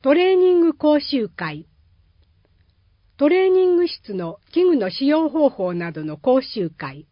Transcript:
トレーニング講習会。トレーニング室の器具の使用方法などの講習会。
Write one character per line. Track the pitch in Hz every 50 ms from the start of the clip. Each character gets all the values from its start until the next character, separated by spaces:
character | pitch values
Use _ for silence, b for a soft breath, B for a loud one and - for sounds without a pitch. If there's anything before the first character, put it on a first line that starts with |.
ト | - 269 294
レ | 339 359 381 381
ー | 370
ニ | 370 370 359
ン | 349
グ | 339 330 311
講 | _ - 302 302 294
習 | 285 - 294 254 220
会。 | 185 _ - 175 160 151 151 165 _ _ _ _ _ _ _ _ _ _ _ _ _ _ _ _ _ _ _ _ _ _ _ _ _ _ _ _ _ _
ト | - 285
レ | 294 349 370 381 381
ー | 370
ニ | 370 370
ン | 359 349
グ | 339 349
室 | - - - _ - 202
の | 185 175 165 170 - _ _ -
器 | 320 359
具 | 359 330
の | 262 196 185
使 | 180 - 269
用 | 277 302 320 320
方 | 302 - 320 294 262
法 | - - 190 180 175
な | 175 170 170
ど | 156 160 156
の | 156 151
講 | - - 262 247 262
習 | 254 - - 226 180 160
会。 | 160 - - 135 131 143 156 _